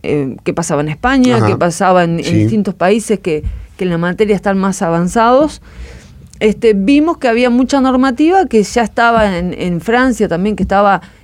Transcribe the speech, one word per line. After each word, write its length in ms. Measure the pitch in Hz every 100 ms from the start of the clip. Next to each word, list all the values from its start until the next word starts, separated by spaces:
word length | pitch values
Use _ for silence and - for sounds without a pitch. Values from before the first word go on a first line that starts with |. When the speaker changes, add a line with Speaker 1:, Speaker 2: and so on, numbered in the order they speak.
Speaker 1:
eh, 320 | - 147 135 -
qué 80 | -
pasaba 280 | - 170 147
en 60 | 151
España, 480 | 147 247 269 254 233
Speaker 2:
Ajá. 80 | 220
Speaker 1:
qué 100 | -
pasaba 480 | 175 165 190 185
en, 140 | 170 170
en 40 |
Speaker 2:
Sí. 100 | -
Speaker 1:
distintos 400 | 165 160 214 196
países 440 | - 180 220 202 202
que, 220 | 185 151 - - - -
que 80 |
en 60 | 185
la 80 | 170
materia 360 | 175 180 208 202
están 200 | 202 196
más 240 | 196 185
avanzados, 800 | 170 170 175 233 226 262 302 - - - - - - - - -
este, 320 | 214 - 226
vimos 420 | 202 196 285 320 330
que 100 | 247
había 200 | 226 247
mucha 320 | 240 254 277
normativa 640 | 262 254 269 247 311 381 349
que 160 | 220
ya 200 | 196 240
estaba 560 | 214 - 233 226 208 175
en, 160 | 180 -
en 240 | 180 170
Francia 480 | - 240 262 220 196
también, 280 | 170 202 208
que 60 |
estaba 360 | 190 196 202 190 - -